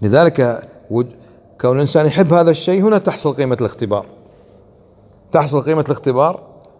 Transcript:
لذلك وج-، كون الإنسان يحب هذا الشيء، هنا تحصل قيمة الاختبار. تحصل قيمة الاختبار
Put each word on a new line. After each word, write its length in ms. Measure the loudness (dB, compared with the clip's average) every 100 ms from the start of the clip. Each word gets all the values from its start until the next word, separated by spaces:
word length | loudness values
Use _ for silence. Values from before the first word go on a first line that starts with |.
لذلك 680 | 2 4 4 2 -2 -2 -10 -20 -6
وج-، 240 | -4 -4 -8 -20 -20 _ -4
كون 140 | -2 0
الإنسان 300 | 2 2 2
يحب 280 | 2 2
هذا 180 | 4 4
الشيء، 300 | 2 0 0
هنا 160 | 2 2
تحصل 360 | -2 -4 -6
قيمة 240 | -2 -2 -2
الاختبار. 440 | -4 -4 -4 -4 -6 -20 -20 -20 _ -20 _ _ _ _ _ _ _
تحصل 300 | -2 0 -4
قيمة 220 | -4 -4 -4
الاختبار 560 | -6 -4 0 -2 -4 -16 -20 -20 _